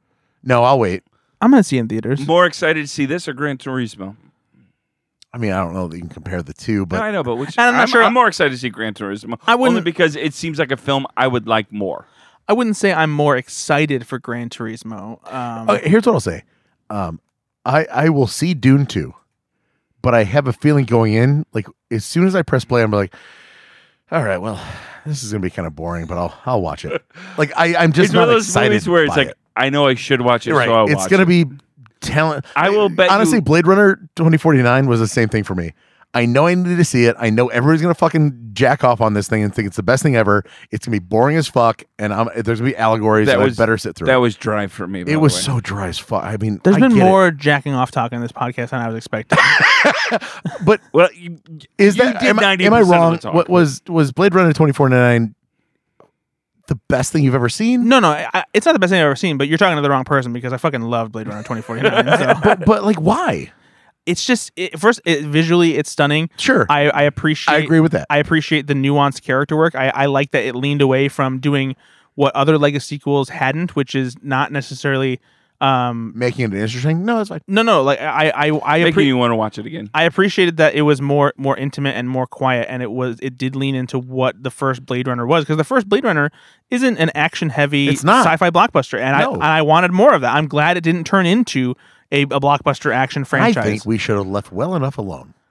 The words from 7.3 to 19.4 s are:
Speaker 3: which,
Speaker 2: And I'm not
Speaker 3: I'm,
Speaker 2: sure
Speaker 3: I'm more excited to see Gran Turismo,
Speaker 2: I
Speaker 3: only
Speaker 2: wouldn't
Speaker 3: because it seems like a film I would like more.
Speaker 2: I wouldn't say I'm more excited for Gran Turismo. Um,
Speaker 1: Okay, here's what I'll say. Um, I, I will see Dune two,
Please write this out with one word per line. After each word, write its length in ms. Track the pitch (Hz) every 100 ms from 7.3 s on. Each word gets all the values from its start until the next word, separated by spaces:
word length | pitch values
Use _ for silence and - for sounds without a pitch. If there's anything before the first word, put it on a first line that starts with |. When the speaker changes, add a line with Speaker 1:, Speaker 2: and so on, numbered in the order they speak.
| 117
Speaker 3:
which, 200 | 143 240
Speaker 2:
And 80 | 240
I'm 60 |
not 80 | 247
Speaker 3:
I'm, 60 | 240
Speaker 2:
sure 140 | 247
Speaker 3:
I'm 120 | 220
more 140 | 247 233
excited 220 | - 151
to 80 | 123
see 120 | 127
Gran 240 | 110 110
Turismo, 440 | 101 101 104 113 117 -
Speaker 2:
I 60 |
Speaker 3:
only 140 | 240 254
Speaker 2:
wouldn't 160 | 233
Speaker 3:
because 320 | 170 160 160 147
it 160 | 151
seems 260 | - 165 151
like 140 | 135
a 40 | 131
film 300 | - 139 131 -
I 100 | 131
would 180 | 123 110
like 240 | 110 104
more. 360 | 104 95 60 - _ _ _ -
Speaker 2:
I 60 |
wouldn't 220 | 220 220 202
say 160 | 202
I'm 160 | 160 156
more 260 | 147 147 127
excited 720 | - - - 147 151 131 120
for 120 | 127
Gran 300 | - 120 117
Turismo. 720 | - 113 113 110 107 104 - -
Um, 360 | 127 120 113 113
Speaker 1:
Okay, 200 | 208 156
here's 180 | 214 220
what 80 |
I'll 60 | 180
say. 240 | 104 82 - _ _ _ -
Um, 320 | 104 87 80 _ _ _ _ -
I, 180 | 147 -
I 160 | 123 160
will 180 | 143 117
see 280 | - 165
Dune 320 | 151 127 143 135
two, 280 | - 67 - _ _